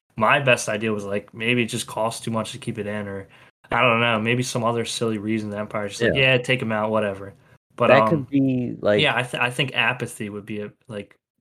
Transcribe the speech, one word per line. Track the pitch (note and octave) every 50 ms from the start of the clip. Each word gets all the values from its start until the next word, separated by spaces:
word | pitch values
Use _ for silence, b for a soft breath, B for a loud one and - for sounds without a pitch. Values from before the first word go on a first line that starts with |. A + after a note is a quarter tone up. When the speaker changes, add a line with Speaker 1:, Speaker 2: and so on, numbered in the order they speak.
| _ _ _
Speaker 1:
my | - A2 A2+ C3+ D3
best | C3+ C3+ A#2 - - -
idea | G#2+ G#2 A2+ A2 G#2+
was, | G#2 G2+
like, | G2 G2+ G#2 - - -
maybe | A2+ A2 A#2 B2 B2 A#2
it |
just | A2 - A2+ -
costs | - - - A2 A2+ A2+ - -
too | A#2+
much | A2+ A2 G#2+ - -
to | A#2
keep | - A#2+ G#2 A2
it | G2+
in, | G2+ G#2 G#2 G2+
or | G2 G2 G2 G2 b b b b b b _ _ -
I | B2+ A#2+
don't | B2 B2 A#2 A2+
know, | A#2+ A#2+ A#2 G#2+
maybe | A2 A#2 B2 B2 B2
some | - - B2+ A2+
other | A#2 A#2 A#2 A2+
silly | - - - A#2+ A2+ A2 G#2+
reason | G2+ A2 A2 A2 G#2+ G#2
the | G2+ G#2
Empire's | G#2+ G#2 - A2 G#2 G2+ G2+
just | - A#2
like, | A2 E2
Speaker 2:
Yeah. | C#3 C3 C3 C3
Speaker 1:
"Yeah, | B2
take | B2+ - B2+ B2+
him | C3 A2+ A2
out, | G#2+ G#2+ A2
whatever." | A2 G#2+ G#2+ G2+ G2 F#2+ G2 G2 - b b b b b _ _ _
But, | - A#2+
Speaker 2:
That | A#2 B2+ C#3 C3
Speaker 1:
um, | C#3+
Speaker 2:
could | E3+ D3 C3 -
be, | C#3 C#3 C3+ C3+ B2+ B2 B2 A#2 A2+ -
like | - G2+ G#2 G#2+
Speaker 1:
yeah, | D3+ C#3 A#2
I | A#2+ B2
th-, | - - -
I | A#2+ B2
think | B2+ - C#3+ B2+ -
apathy | B2 A#2 A#2 B2+ B2+ A#2+ A2+ - - A2+ G2+
would | G#2 G#2 G2
be | A2 G#2+ G#2
a, | G#2 G#2 - _ _ -
like, | G#2+ G#2 G2 - _ _ _ _ _ _